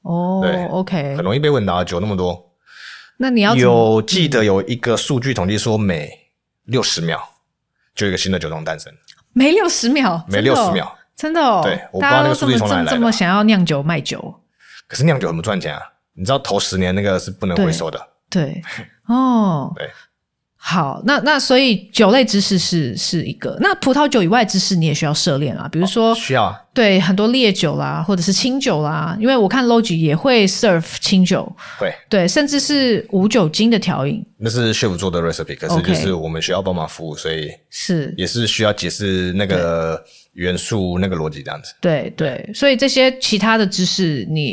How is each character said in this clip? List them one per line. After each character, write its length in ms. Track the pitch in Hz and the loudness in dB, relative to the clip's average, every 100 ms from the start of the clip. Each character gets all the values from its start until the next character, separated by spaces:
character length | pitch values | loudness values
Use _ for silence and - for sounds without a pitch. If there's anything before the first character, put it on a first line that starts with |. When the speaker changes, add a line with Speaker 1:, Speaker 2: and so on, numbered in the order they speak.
Speaker 1:
哦， 380 | - 170 180 190 | -6 -4 -2 -2
Speaker 2:
对。 240 | 185 180 180 | 0 -2 -4
Speaker 1:
OK。 500 | 185 190 180 143 139 | -4 -4 -4 -4 -4
Speaker 2:
很 80 | |
容 120 | 170 123 | -2 0
易 20 | |
被 100 | 151 | 2
问 160 | 139 | 0
倒 120 | 98 87 | 0 0
啊， 80 | |
酒 160 | 90 87 | -2 -4
那 80 | 107 | -2
么 100 | 95 | -2
多。 300 | 90 85 - _ _ - - - - - | -2 -4 -12 _ _ -20 -20 -20 -20 -6
Speaker 1:
那 120 | 262 | -2
你 120 | 240 | 2
要 100 | 202 | 4
怎 80 | 127 | 4
么 40 | |
Speaker 2:
有， 380 | 123 117 113 110 | 6 6 4 2
记 260 | 107 185 156 | 2 0 2
得 160 | 131 | 2
有 240 | 107 98 95 | 2 2 0
一 80 | 117 | -4
个 200 | 123 110 | -2 -2
数 220 | - 135 | 0 -2
据 120 | 127 | -2
统 160 | 110 92 | -2 -2
计 80 | 104 | -2
说 220 | 117 107 | 0 0
每 320 | 101 82 71 - _ _ _ _ | 0 -2 -6 -14 _ _ _ _
六 180 | - 123 | -4 -2
十 180 | 104 - | 0 -2
秒 200 | 82 78 - _ _ _ _ _ _ | -4 -4 -8 _ _ _ _ _ _
就 140 | - 101 | -4 -2
有 20 | |
一 20 | |
个 60 | 90 | -2
新 140 | 95 | -2
的 80 | 92 | -2
酒 100 | 80 | -4
庄 140 | 80 | -8
诞 160 | 80 80 | -8 -8
生。 120 | - - - _ _ | -10 -20 -20 _ _
Speaker 1:
每 180 | 247 269 | 2 4
六 180 | 370 349 | 4 2
十 180 | - 233 | 0 0
秒？ 360 | 294 240 170 165 | 2 0 -2 -2
Speaker 2:
每 140 | 196 | 0
六 140 | 131 - | 2 2
十 60 | |
Speaker 1:
真 20 | 196 | 2
的 60 | |
哦？ 20 | |
Speaker 2:
秒。 240 | 92 76 - _ - | 0 -4 -10 _ -8
Speaker 1:
真 160 | 311 | -4
的 80 | 330 | 0
哦？ 220 | 277 196 | 2 2
Speaker 2:
对， 160 | 151 - - | 0 -2 -6
我 80 | 95 | -2
不 60 | 277 | 2
知 40 | |
道 120 | 285 | 2
那 60 | 302 | 2
个 40 | |
数 160 | - 277 | 2 2
据 80 | - | 2
从 100 | 208 | 2
哪 100 | 196 | 0
来 20 | |
的。 60 | - | 0
Speaker 1:
大 60 | |
家 20 | 247 | 2
都 0 | |
这 0 | |
么， 0 | |
这 0 | |
么， 20 | |
这 80 | 233 | 2
么 60 | |
想 180 | 220 175 | 2 2
要 140 | 196 | 4
酿 200 | 214 202 | 4 4
酒 200 | 170 143 | 2 0
卖 180 | 147 165 | -2 -4
酒。 320 | - - - - _ _ - - - | -4 -8 -10 -16 _ _ -20 -20 -12
Speaker 2:
可 100 | - | 0
是 60 | |
酿 160 | 156 139 | 2 2
酒 80 | 87 | -2
很 80 | 82 | -4
不 60 | |
赚 180 | 85 98 | -2 -2
钱 140 | 82 73 | -4 -8
啊。 40 | - _ _ | -12 _ _
你 120 | - 92 | -8 -2
知 60 | |
道 80 | 139 | -2
头 200 | - 98 | 0 -2
十 200 | - 92 | -2 -2
年 160 | 92 92 | 0 0
那 80 | |
个 160 | 101 92 | 0 -2
是 100 | 95 | -4
不 160 | 92 - | -6 -2
能 100 | 175 | 0
回 160 | 175 | 0
收 200 | 160 80 | -2 -6
的。 100 | - - _ _ | -8 -14 _ _
Speaker 1:
对。 180 | 185 143 | -4 -2
对。 180 | - 160 - - _ - | -6 -12 -14 -16 _ -2
哦。 680 | 240 262 233 202 156 131 | 0 2 2 2 0 -4
Speaker 2:
<laughs> 40 | - | -8
对。 100 | 151 - - _ _ _ _ _ | -10 -14 -20 _ _ _ _ _
Speaker 1:
好， 380 | - 175 139 - 226 | -4 -2 -2 -2 -2
那， 140 | 285 | 0
那 180 | 240 294 | 2 0
所 180 | - 254 | 2 4
以 320 | 269 208 - | 4 2 0
酒 220 | - 202 | 4 6
类 120 | 262 | 6
知 160 | 247 202 | 4 2
识 180 | 190 185 | 2 0
是， 380 | - 175 131 101 | 0 0 -2 -4
是 280 | - 175 | -4 -2
一 100 | - | -4
个。 240 | - 135 - | -6 -8 0
那 140 | 392 381 | 0 2
葡 160 | 269 | 2
萄 160 | 262 294 | 2 2
酒 140 | 269 | 2
以 60 | 170 | 2
外 180 | 233 214 | 2 2
知 140 | 190 | 0
识 160 | - 185 | 0 0
你 100 | 160 | 0
也 80 | |
需 120 | 151 151 | 0 -2
要 60 | |
涉 280 | 151 - 139 | 0 0 0
猎 100 | 143 | -2
啊， 180 | - 156 | -4 -4
比 80 | 156 | -2
如 80 | 190 | 0
说 240 | 233 226 | 2 2
Speaker 2:
哦， 40 | 226 | 0
需 200 | - 131 | 0 0
要 80 | |
啊。 180 | 98 - - | 0 -2 -4
Speaker 1:
对， 280 | - 214 185 | 2 4 4
很 160 | 175 190 | 4 2
多 140 | 214 | 2
烈 220 | 262 226 | 2 2
酒 260 | 190 160 147 | 2 0 -2
啦， 260 | 143 156 | -4 -4
或 120 | 165 190 | -2 0
者 60 | |
是 100 | 170 | 0
清 280 | 190 247 269 | 0 0 -2
酒 240 | 269 151 | 0 0
啦， 340 | 151 156 160 190 | -2 -2 -4 -2
因 80 | 233 | 2
为 80 | 262 | 2
我 140 | 190 | 2
看 160 | 247 240 | 2 4
Logi 300 | 233 226 165 | 4 2 2
也 200 | 165 165 | 2 2
会 300 | 277 247 190 | 2 4 2
serve 400 | - 226 170 165 - | 2 2 2 0 -6
清 260 | - 190 185 | 2 4 4
酒。 260 | 160 - - - - | 2 -2 -12 -18 -6
Speaker 2:
会。 120 | 95 - _ | -4 -4 _
Speaker 1:
对， 200 | 185 170 | 2 2
甚 180 | 302 285 | 2 0
至 120 | 285 | 0
是 440 | 277 294 254 214 - | 0 2 2 0 0
无 180 | 196 208 | 0 2
酒 220 | 233 160 | 2 2
精 220 | 165 226 | 2 2
的 80 | 226 | 2
调 260 | 208 143 139 | 0 -2 -2
饮。 180 | 147 - _ | -4 -8 _
Speaker 2:
那 100 | 110 | -4
是 240 | 117 113 | 0 0
chef 240 | 107 110 87 | 0 0 0
做 140 | 95 | -2
的 100 | 87 | -2
recipe， 380 | 82 80 80 - | -2 -4 -8 -8
可 100 | - | -2
是 140 | 165 | 0
就 140 | - 80 | 0 0
是 160 | 85 | 0
Speaker 1:
OK。 20 | |
Speaker 2:
我 160 | 90 80 | -2 -4
们 100 | 80 | -6
需 120 | 82 | -2
要 100 | 92 | -2
帮 120 | 95 90 | -2 -4
忙 120 | 78 | -6
服 200 | - 82 | -8 -12
务， 80 | 73 | -8
所 180 | 82 | -6
以 160 | 80 76 - _ | -6 -8 -12 _
Speaker 1:
是。 420 | - - 170 135 87 | -10 -4 -2 -4 -6
Speaker 2:
也 120 | 90 | -4
是 180 | 120 107 | -2 -2
需 160 | 101 | 0
要 100 | 107 | 0
解 160 | 104 87 | 0 -4
释 460 | - 101 92 90 | -4 -2 0 0
那 140 | 92 98 | -2 0
个 480 | 92 85 82 82 80 | 0 0 -2 -2 -6
Speaker 1:
对。 480 | - - _ - | -10 -20 _ -6
Speaker 2:
元 120 | 90 90 | -4 -4
素， 440 | - 113 92 90 | -2 -2 -2 -2
那 80 | 95 | -2
个 80 | 87 | -2
逻 120 | 78 | -4
辑 140 | 73 | -8
这 80 | 65 | -12
样 100 | - | -12
子。 100 | - - | -14 -4
Speaker 1:
对， 320 | 175 151 - - | -2 -2 -4 -6
对， 320 | 151 127 - | -6 -6 -10
所 160 | 214 277 | -2 0
以 80 | 254 | 2
这 100 | 269 | 2
些 300 | 269 254 262 | 2 2 0
其 220 | - 208 | -2 0
他 180 | 214 226 | 2 2
的 80 | 196 | 2
知 180 | - | 0
识 440 | 180 - 175 143 95 | 0 0 0 -2 -2
你 220 | 156 139 | -2 -2